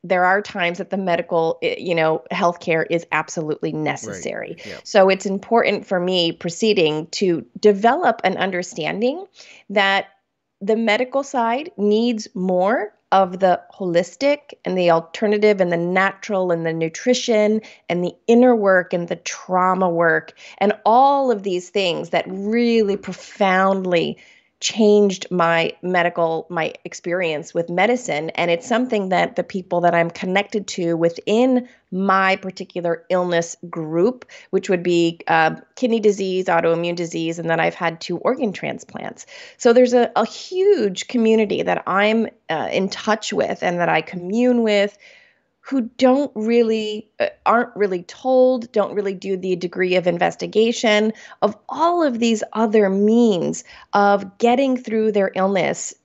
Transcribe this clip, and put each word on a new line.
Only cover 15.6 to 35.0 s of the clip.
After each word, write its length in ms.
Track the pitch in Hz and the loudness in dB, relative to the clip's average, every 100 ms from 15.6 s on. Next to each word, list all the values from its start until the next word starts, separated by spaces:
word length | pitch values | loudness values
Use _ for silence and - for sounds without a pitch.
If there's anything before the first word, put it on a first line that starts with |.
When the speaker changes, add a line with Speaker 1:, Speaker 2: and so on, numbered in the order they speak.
| 180 | 0
Speaker 1:
the 60 | 170 | 0
natural 760 | 175 185 196 190 - 196 185 | 0 0 0 -2 -6 -4 -2
and 120 | 170 | -2
the 80 | 165 | -2
nutrition 880 | 165 160 165 254 247 - 214 208 214 - - _ | -4 -4 -4 -2 -2 2 2 2 0 -4 -20 _
and 140 | 175 | -2
the 120 | 180 - - | -2 -6 2
inner 280 | 240 254 233 | 6 6 4
work 380 | 196 185 175 | 4 2 2
and 140 | 175 170 | -4 -4
the 80 | 175 | -8
trauma 760 | - - - 185 185 185 185 | -8 -12 -4 0 2 2 0
work 440 | 170 170 160 - _ - - | 2 2 2 -2 _ -20 -2
and 140 | 202 - - | -2 0 2
all 460 | 233 269 277 269 | 4 4 4 0
of 100 | 214 | -2
these 300 | 196 180 180 | -2 -6 -4
things 400 | 208 185 156 165 | -2 -2 -2 -2
that 120 | 170 - | -4 -4
really 680 | 190 202 233 240 226 208 196 | -8 -2 0 2 2 2 -2
profoundly 1200 | - 180 - - 196 185 190 196 185 175 151 - - _ _ _ | -6 -14 -16 -2 2 4 2 0 0 0 0 -6 -16 _ _ _
changed 640 | - 208 214 208 202 185 - | -8 2 4 6 4 0 -6
my 400 | 180 170 170 165 - | 0 2 2 0 -4
medical, 640 | 180 185 170 170 165 165 - | -2 0 0 0 -2 -2 -6
my 240 | 175 160 - | -6 -6 -8
experience 720 | 170 - 175 175 170 151 - | -16 -12 -6 -2 -2 -4 -6
with 160 | 170 170 | -6 -4
medicine. 600 | 175 208 247 - 147 160 | 0 0 0 -2 -6 -6
And 200 | - 170 | -4 -2
it's 160 | 170 - | -2 -2
something 400 | 233 254 220 190 | -2 0 -2 0
that 300 | 180 170 - | 0 0 -4
the 60 | |
people 360 | 180 190 185 175 | -6 -8 -4 0
that 160 | 175 170 | 2 2
I'm 160 | 170 | 0
connected 560 | - 185 190 202 214 196 | -4 -2 -2 -2 -6 -6
to 300 | - 170 165 | -4 -2 0
within 680 | 165 170 - 214 262 247 247 _ _ | 0 -2 -2 2 2 2 -2 _ _
my 420 | 185 196 190 190 190 | -4 0 2 2 0
particular 680 | 190 185 214 180 170 165 _ | -4 -12 -12 -6 -4 -4 _
illness 460 | 180 180 170 165 - 170 | -2 2 0 -2 -10 -12
group, 560 | 170 156 165 202 254 - - - | -10 -4 0 0 0 -16 -20 -4
which 200 | 190 190 | -4 0
would 140 | 180 | -2
be, 380 | 180 170 | 2 2